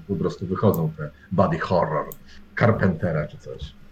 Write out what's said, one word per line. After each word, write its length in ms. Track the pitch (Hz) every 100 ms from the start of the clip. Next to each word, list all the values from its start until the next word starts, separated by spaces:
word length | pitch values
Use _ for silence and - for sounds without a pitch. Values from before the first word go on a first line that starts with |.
| -
po 80 | 90
prostu 300 | 85 - 90
wychodzą 440 | 92 104 85 80 -
te 140 | 73 - -
body 260 | 95 92 80
horror 480 | - 90 80 76 - - - - - -
Carpentera 680 | 117 104 98 82 87 78 76
czy 120 | -
coś. 360 | - - - - -